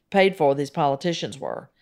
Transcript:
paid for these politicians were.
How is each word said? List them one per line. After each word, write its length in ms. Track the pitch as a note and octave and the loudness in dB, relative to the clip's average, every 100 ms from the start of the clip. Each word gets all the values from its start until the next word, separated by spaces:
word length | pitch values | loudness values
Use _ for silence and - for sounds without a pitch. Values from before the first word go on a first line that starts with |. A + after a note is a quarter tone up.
| _ | _
paid 260 | G3 F#3+ F#3 | 2 2 4
for 160 | C#3+ | 2
these 160 | C#3 C#3 | 2 -2
politicians 720 | E3+ C#3+ C#3 F3 E3 D#3+ C#3 | -2 0 0 -4 -4 -8 -10
were. 320 | B1+ - - _ | -10 -10 -14 _